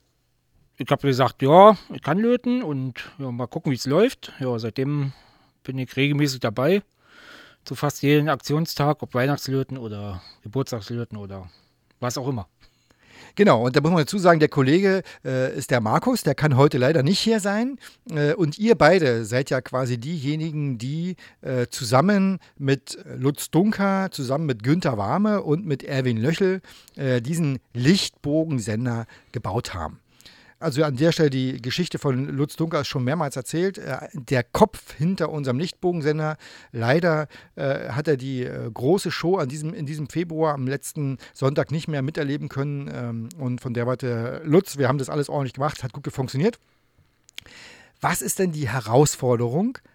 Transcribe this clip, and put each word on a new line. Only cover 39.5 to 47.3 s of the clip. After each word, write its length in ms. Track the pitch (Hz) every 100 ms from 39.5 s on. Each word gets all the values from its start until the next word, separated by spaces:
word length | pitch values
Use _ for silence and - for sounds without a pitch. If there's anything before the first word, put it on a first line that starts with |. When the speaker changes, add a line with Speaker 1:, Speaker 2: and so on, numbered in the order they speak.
| 151 156
Speaker 2:
in 140 | 170 143
diesem 240 | 156 143
Februar 420 | 160 175 156 160
am 140 | 139 127
letzten 500 | 139 - 160 139 131 -
Sonntag 380 | - 135 147 139
nicht 180 | 160 -
mehr 140 | 147
miterleben 480 | 135 160 143 143 147
können. 400 | 135 143 143 143
Ähm, 360 | 139 120 117 117 165
und 240 | 127 123
von 100 | 127
der 140 | 120 120
Warte, 560 | 123 127 117 120 -
Lutz, 320 | 156 170 - 139
wir 120 | 127
haben 100 | 143
das 100 | 135
alles 220 | 147 143
ordentlich 240 | 147 131
gemacht, 280 | - 147 -
hat 120 | 127
gut 120 | 147 139
funktioniert. 460 | - 131 135 196 - _ _ _ _ _ _ _